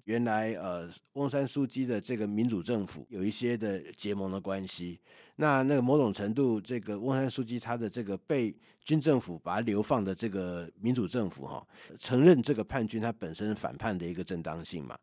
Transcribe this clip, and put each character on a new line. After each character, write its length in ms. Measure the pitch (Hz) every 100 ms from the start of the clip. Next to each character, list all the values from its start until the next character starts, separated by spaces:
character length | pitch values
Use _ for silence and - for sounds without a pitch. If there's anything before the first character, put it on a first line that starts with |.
| 104
原 180 | 117
来， 300 | 120 107 110
呃， 360 | 101 92 87 85 92 _
翁 160 | - 143
山 180 | 139 139
苏 200 | - 135
姬 180 | 131 127
的 160 | 113
这 140 | 95 123
个 100 | 104
民 240 | 104 120
主 140 | 107
政 240 | 87 117 95
府 180 | - 64
有 140 | 101
一 60 | 95
些 260 | 110 120 120
的 360 | 107 95 78
结 240 | - 101 101
盟 160 | 95
的 100 | 95
关 240 | 95 95 95
系， 320 | - 87 85 _ - - -
那， 260 | 151 135
那 140 | 131 143
个 60 |
某 140 | 123 147
种 160 | 127
程 220 | 98 101
度， 260 | 113 135 110
这 200 | 92 123
个 180 | 107 104
翁 180 | 120 135
山 140 | 135
苏 140 | 123
姬 160 | 117 120
他 180 | 120 120
的 100 | 113
这 160 | 92
个 140 | 101 95
被 380 | - 143 113 - - _
军 180 | - 156
政 180 | 147 135
府 200 | - 82
把 160 | 85 95
他 60 |
流 200 | 117 101
放 220 | 107 131
的 100 | 98
这 160 | 92 117
个 400 | 98 90 87 85 -
民 140 | 104
主 140 | 123 95
政 200 | 123 101
府 200 | 78 67
哈， 200 | 65 - - - -
承 260 | - 123
认 160 | 156 160
这 100 | 113
个 100 | 120
叛 240 | 101 135 110
军 140 | 110
他 100 | 110
本 220 | 113 87
身 220 | 82 107 104
反 200 | - -
叛 220 | 113 95
的 80 | 85
一 80 |
个 100 | 85
正 200 | 87 87
当 200 | 80 80
性 220 | 82 87 67
嘛， 100 | -